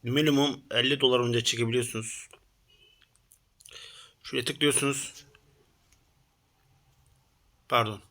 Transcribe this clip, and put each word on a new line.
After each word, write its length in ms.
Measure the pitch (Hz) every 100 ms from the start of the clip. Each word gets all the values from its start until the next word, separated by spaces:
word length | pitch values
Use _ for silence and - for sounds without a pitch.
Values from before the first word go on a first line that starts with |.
Minimum 600 | 117 135 156 139 143 123 -
elli 280 | 117 127 139
dolar 200 | 135 123
önce 240 | 120 117
çekebiliyorsunuz. 840 | 113 117 117 120 120 113 113 - - - _ _ _ _ _ _ _ _ _ _ _ _ - - - - - _
Şuraya 220 | - 135 120
tıklıyorsunuz. 800 | 143 147 135 139 135 - - - - _ _ _ _ _ _ _ _ _ _ _ _ _ _ _ _ _ _ _ _ _ _ _
Pardon. 320 | 123 107 101 -